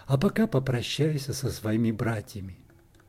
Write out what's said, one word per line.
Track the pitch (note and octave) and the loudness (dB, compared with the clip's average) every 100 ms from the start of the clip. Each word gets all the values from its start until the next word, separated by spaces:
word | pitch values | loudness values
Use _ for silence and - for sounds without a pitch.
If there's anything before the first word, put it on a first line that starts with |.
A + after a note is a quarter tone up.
| - | -2
а | C#3 | 2
пока | G3+ G#3 A3 | 2 2 2
попрощайся | C3 C3 A#2 - - D#3 D3+ C3 | 2 0 -2 -2 0 0 0 -4
со | G#2+ A#2 | -4 -4
своими | F#2 A2 A2 A2+ | -2 0 2 2
братьями». | G#2+ G#2 A2 - G#2+ F#2+ F2 - - - - | 2 0 -2 -6 -10 -12 -14 -20 -20 -20 -20